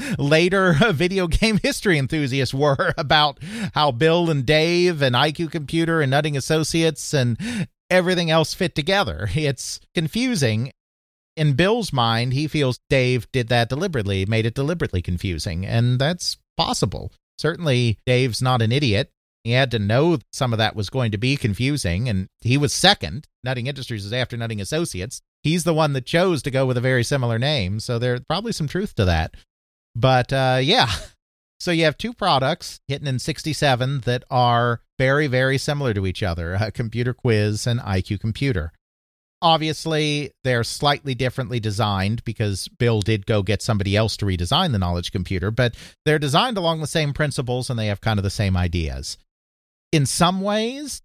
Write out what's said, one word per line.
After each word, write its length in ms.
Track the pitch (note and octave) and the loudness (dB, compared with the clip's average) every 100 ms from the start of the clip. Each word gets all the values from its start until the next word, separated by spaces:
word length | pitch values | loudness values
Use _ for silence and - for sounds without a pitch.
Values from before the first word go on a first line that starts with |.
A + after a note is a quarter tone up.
| C#4 F#3+ | -6 -2
later 560 | C#3 D#3+ F3+ G3 F#3 C#3+ A#3 | 2 4 4 2 4 4 4
video 340 | C#3 F3+ F#3+ F3 | 2 0 0 0
game 340 | - A3+ G#3 | 2 2 2
history 340 | C#4 - G#3 D3+ | 0 0 0 0
enthusiasts 560 | C3 D#3 C#3 C3+ B2+ | 0 -2 0 0 -2
were 400 | C3+ D3 C3+ F3+ E3 | 2 2 2 0 -2
about 440 | C#3+ D#3 D3 - E3 A3+ G3+ | 2 2 2 -2 -12 -8 -4
how 180 | C#3+ D3 | 0 0
Bill 380 | A#2+ D#3+ E3+ E3 | 2 2 4 2
and 160 | C#3+ B2 | 0 2
Dave 560 | D#3 E3 F3 F3+ D#3 | 2 2 2 2 2
and 160 | C3+ B2 | 0 2
I 140 | D3+ | 0
Q 180 | C#3+ E3 | -2 -6
Computer 500 | E3+ C#3 E3 E3 E3 | -6 -4 -2 0 0
and 120 | C3+ | 2
Nutting 260 | C#3+ D3+ C#3+ | 0 0 -2
Associates 720 | - D#3+ D3+ E3+ D#3+ D3+ - | 0 0 0 2 0 -2 -2
and 560 | D3+ B2 A2+ A3 A#3 - _ - | 0 2 0 -4 -4 -6 _ 0
everything 400 | F#3 F3 F3+ E3 | 2 2 0 2
else 240 | D#3+ D#3 | 2 2
fit 220 | - F3+ - | -2 -4 -2
together. 540 | D3 G3 C#3+ D#2 G2 | 0 0 0 -4 -4
It's 460 | D3+ D3 C3 - - _ F3+ | -2 -2 -2 -8 -12 _ -4
confusing. 800 | D#3+ A3+ C4 A3 B2 G#2+ A#2+ - _ _ _ _ _ D#3+ | -2 0 0 2 0 0 -4 -10 _ _ _ _ _ 0
In 180 | D3+ | 2
Bill's 380 | C3 F#3+ A#3+ G3+ | 4 4 2 0
mind, 420 | C3+ A#2 A2+ B2+ | 0 2 2 0
he 140 | C3 D3+ | -2 -2
feels 320 | D#3 C3 B2 - | 0 0 -2 0
Dave 400 | C3+ B2+ B2+ - | 2 4 0 0
did 160 | C3 A2+ | -2 0
that 180 | A#2+ A#2 | 2 0
deliberately, 600 | C3 G3 C#3+ G2 F#2+ G2 | -2 -2 -2 -2 0 0
made 180 | A2+ A2+ | 0 0
it 80 | |
deliberately 480 | C3+ C#3 F3 - F#2 | 0 -2 -2 -2 -2
confusing, 640 | F2 F2 G2 D#2 G2+ E2+ G2 | -2 -2 -2 -4 -4 -6 -2
and 320 | A2+ A#2+ B2 | 2 2 2
that's 400 | C#3 F3+ - - _ - | 0 -2 -6 -10 _ -4
possible. 560 | E3+ B3 G#2+ - - - _ - | -2 0 -2 -4 -10 -14 _ -6
Certainly, 580 | D3+ E3+ D#3+ B2 A#2+ G2+ - | -4 -2 0 2 2 0 0
Dave's 380 | B2 C3 G#2 | 2 0 0
not 180 | B2+ B2+ | 0 2
an 100 | A2+ | 2
idiot. 380 | C3 C#3 G2+ - _ _ _ | 2 2 0 -2 _ _ _
He 80 | A2+ | -2
had 200 | B2 C3+ | 0 0
to 80 | A#2 | 0
know 400 | G2+ A#2+ E3+ D3+ - | 2 2 2 0 -4
some 220 | - B2+ | -4 -2
of 60 | A2 | 0
that 140 | G#2+ | 0
was 160 | A2 G2 | -2 -6
going 220 | C3+ A#2 | -2 -2
to 60 | G2+ | 0
be 180 | B2+ C#3 | -2 0
confusing, 720 | A2 F#2+ C3 D3 F2+ F2 B2+ | 0 0 0 0 -2 -2 -2
and 220 | F#2+ F#2+ _ | -4 -6 _
he 180 | A2+ C#3 | 0 2
was 140 | C#3+ | 2
second. 560 | - F3+ G#3 D2+ C#3+ - _ | 2 2 2 -2 -10 -14 _
Nutting 240 | B2 B2+ B2 | -8 -6 -6
Industries 380 | C3+ B2 A2 G2+ | -8 -8 -8 -6
is 80 | |
after 240 | B2 A#2+ A#2 | -4 -4 -6
Nutting 240 | A#2 G#2+ | -6 -6
Associates. 600 | F#2+ D#3 E3+ F2+ G2 - - _ | -4 -4 -4 -6 -8 -10 -18 _
He's 220 | D3 F3 D#3+ | 0 0 2
the 80 | |
one 180 | D#3 D3+ | 2 2
that 140 | C3+ - | 0 0
chose 360 | E3 F#3+ D3+ | 2 2 0
to 80 | C#3 | -2
go 140 | C3 C3 | 0 0
with 120 | B2 | 0
a 40 | |
very 220 | B2+ B2+ | 2 2
similar 340 | A2+ C#3 A#2+ A2+ | 2 0 0 0
name, 440 | C3+ D3 F2+ G#2+ | 0 0 -2 -4
so 180 | - A#2 | -4 -2
there's 220 | B2 B2 | -2 -2
probably 320 | - F3 A3+ | -4 -4 -4
some 160 | - D3 | -4 -4
truth 260 | F3+ G3+ - | -4 -4 2
to 80 | |
that. 320 | F2+ E2 D#2 - _ _ _ _ _ | 2 2 -2 -8 _ _ _ _ _
But, 380 | A#2+ C3 B2+ A#2+ | 0 4 4 2
uh, 260 | C3+ C3 C3 | 0 2 2
yeah. 260 | C3+ A#3+ A#2+ | 2 4 2
<laughs> 80 | F2 - _ _ _ _ - | 0 -8 _ _ _ _ -8
So 120 | F3+ | -2
you 140 | E3 D#3+ | 2 2
have 120 | - | 0
two 160 | A3+ | -6
products 680 | - F#3+ C#3 C3 E3+ - - - | -2 2 2 2 -2 -8 -14 -10
hitting 180 | C#3+ C#3+ | -6 -4
in 120 | B2+ | -4
sixty-seven 800 | - - D#3+ C#3+ D3 B2 C3 C#3 | -4 -4 -6 0 2 2 0 -2
that 240 | B2 B2 - | -2 -4 0
are 520 | C3 A#2+ A#2+ A#2+ A#2 _ - | 2 4 4 2 -2 _ 0
very, 280 | C3 C#3+ D3+ | 2 2 2
very 300 | B2+ C3 C3+ | 2 2 0
similar 360 | - D3 C3 | -2 -2 0
to 120 | G2+ F#2+ | 0 -2
each 160 | - | -2
other, 340 | F#2+ E2+ E2+ F#2+ | -4 -2 -4 -4
uh, 160 | G#2 | -4
Computer 400 | - A2+ A2+ B2 | -4 -6 -4 -4
Quiz 520 | - B2 G#2+ G#2 G#2+ A#2+ | -2 2 2 2 0 -2
and 140 | A#2+ | -2
I 220 | G#2 F#2+ | 0 -2
Q 160 | - G#2 | 0 -4
Computer. 560 | A2 - C#3+ F#2+ D#2 - _ _ _ _ _ _ | -4 -2 -2 -2 -4 -10 _ _ _ _ _ _
Obviously, 920 | E3 D#3+ D#3 D3 D#3+ D#3 D3+ D3 C3 - | 2 4 2 -4 -2 0 0 -2 -4 -4
they're 220 | C3 A#2+ A2+ | 0 0 0
slightly 500 | - D3 C#3+ C#3 A#2+ | 0 2 2 -2 -4
differently 460 | B2+ - A#2+ B2 | -2 -4 -4 -4
designed 600 | G#2+ G2+ G#2+ G2 G2 A#2 - | -2 0 0 2 0 -2 -4
because 420 | - G#2+ F#2+ - | -2 -2 -2 -6
Bill 320 | - A#2+ A2 | 0 2 2
did 260 | G#2 A2 G2 | 2 0 2
go 180 | G#2+ | 0
get 180 | F#2+ G2+ | 0 -2
somebody 340 | - G#2 G2 G2+ | 0 0 2 2
else 220 | G2+ - | 2 0
to 80 | G2+ | -2
redesign 480 | F2+ F2 D3 F#3 | 0 0 0 2
the 40 | G#2 | 0
Knowledge 360 | F2 F2 - | 0 -2 -4
Computer, 380 | G2 F2 F#2 F#2 | -4 -4 -2 -2
but 220 | A2+ A#2+ - - - | 0 0 -2 -14 -6
they're 160 | D3+ D3+ | 0 0
designed 380 | C#3+ D#3+ B3 G3+ | 2 2 2 0
along 240 | E3 D#3+ | -2 -2
the 60 | D3+ | -2
same 260 | E3 D3 | -2 -2
principles 560 | - D3+ - B2 B2+ B2+ | -2 -2 -2 -4 -4 -4
and 100 | A#2+ | -4
they 80 | G#2+ | -2
have 140 | G2+ | -2
kind 180 | A2 G2+ | 0 0
of 40 | |
the 60 | F#2+ | 0
same 280 | - G2 F#2 | 0 0 2
ideas. 600 | F2 E2+ D2+ C2 - - _ _ _ _ _ _ _ | 0 0 -2 -6 -10 -14 _ _ _ _ _ _ _
In 120 | D#3 C3 | 0 0
some 360 | - E3+ F#3+ | 2 0 0
ways, 600 | G3+ G#3+ A3+ C#4 D4 - | -2 -2 -2 -6 -10 -14